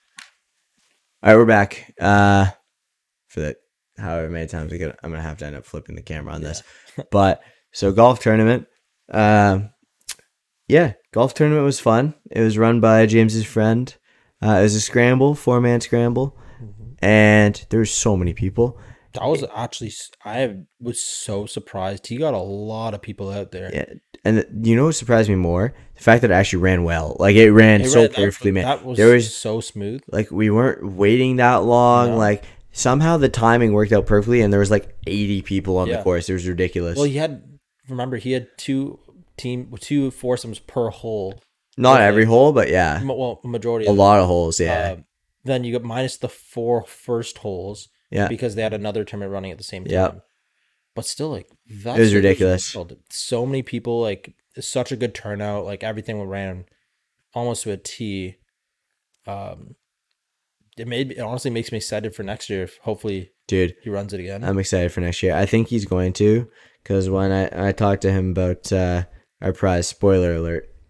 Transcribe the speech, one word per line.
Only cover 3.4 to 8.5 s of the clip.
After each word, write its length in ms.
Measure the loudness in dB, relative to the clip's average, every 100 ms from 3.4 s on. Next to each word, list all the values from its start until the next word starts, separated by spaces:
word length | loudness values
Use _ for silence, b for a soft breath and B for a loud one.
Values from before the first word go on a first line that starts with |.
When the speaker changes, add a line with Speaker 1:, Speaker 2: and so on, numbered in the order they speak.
Speaker 1:
the 160 | -8 -8 _ _ _ -16
however 320 | -10 -8 -8
many 180 | -8 -10
times 220 | -10 -10
we 60 | -8
get, 200 | -10 -10
I'm 80 | -12
gonna 120 | -10
have 160 | -10 -12
to 80 | -14
end 100 | -14
up 80 |
flipping 300 | -16 -18 -16 -16
the 60 |
camera 320 | -14 -12 -12
on 80 | -12
Speaker 2:
Yeah. 60 | -10
Speaker 1:
this. 140 | -12 -16 B B B
<laughs> 140 | -4
But, 320 | 2 2 2 b b b
so 180 | -6 -2
golf 280 | 4 4 4
tournament. 460 | 2 2 2